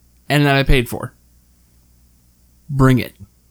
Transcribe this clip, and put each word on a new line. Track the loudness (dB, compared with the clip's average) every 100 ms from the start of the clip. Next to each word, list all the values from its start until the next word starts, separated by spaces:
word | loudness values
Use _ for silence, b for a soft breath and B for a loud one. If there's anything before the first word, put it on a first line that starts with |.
| _ _ -4
and | 0 2
that | 0
I |
paid | 2 2 0
for. | -10 -12 -16 _ _ _ _ _ _ _ _ _ _ _ _ _ _ -10
Bring | 0 2 2
it. | -2 -14 -20 _ _